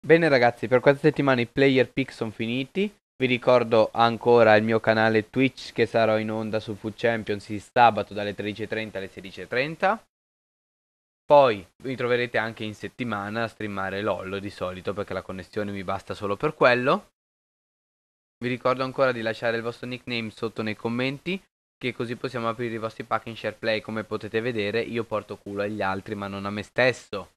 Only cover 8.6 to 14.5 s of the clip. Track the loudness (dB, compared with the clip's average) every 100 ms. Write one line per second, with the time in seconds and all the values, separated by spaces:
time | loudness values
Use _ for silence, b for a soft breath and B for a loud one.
8.6 | -6 -6 -6 -8 -10 -12 -16 -14 -6 -4
9.6 | -4 -2 -2 -2 _ _ _ _ _ _
10.6 | _ _ _ _ _ _ _ 6 6 2
11.6 | -6 _ -8 -4 0 0 0 -2 -4 -6
12.6 | -10 -8 -14 _ -6 -4 -4 -4 -6 -6
13.6 | -8 -6 -4 -4 -2 -4 -4 -8 -8